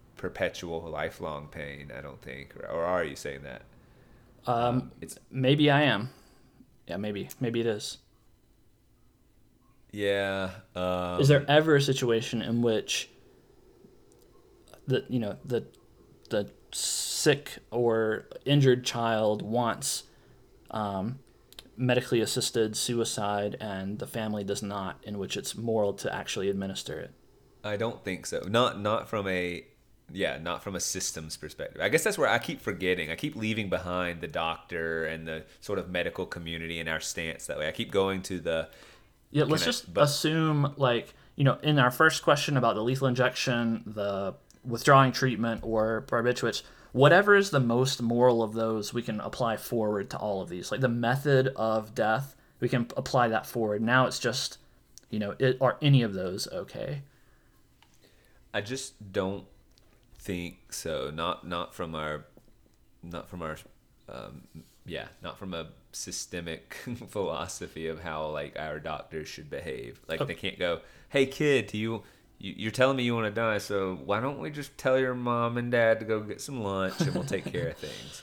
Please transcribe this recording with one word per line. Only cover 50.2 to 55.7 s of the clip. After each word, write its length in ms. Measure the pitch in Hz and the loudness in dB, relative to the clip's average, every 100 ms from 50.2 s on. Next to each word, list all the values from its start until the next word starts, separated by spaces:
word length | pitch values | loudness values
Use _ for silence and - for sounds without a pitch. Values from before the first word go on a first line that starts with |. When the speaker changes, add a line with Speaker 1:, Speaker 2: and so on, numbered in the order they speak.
| 107 98 | -2 -2
Speaker 2:
of 60 | 85 | -4
these. 200 | 90 90 | -8 -6
Like, 100 | 113 | 0
the 60 | 127 | 0
method 600 | 120 117 139 147 135 131 - | 2 2 2 6 6 4 2
of 380 | 110 110 110 | 0 0 0
death, 420 | - 113 117 139 - _ _ | 0 2 2 0 -12 _ _
we 80 | 123 | 0
can 160 | 123 | 0
p-, 100 | 117 - | 0 -4
apply 320 | 135 131 120 | 0 2 4
that 180 | 110 - | 2 -2
forward. 340 | 120 110 104 | -2 0 2
Now 260 | 113 127 127 | 4 4 4
it's 120 | - | 2
just, 400 | 123 127 - - - _ _ - - | -2 -2 -4 -10 -20 _ _ -20 -8
you 100 | 107 | -4
know, 160 | 101 - | -4 0
it, 180 | 131 131 | 0 4
are 180 | 127 | 2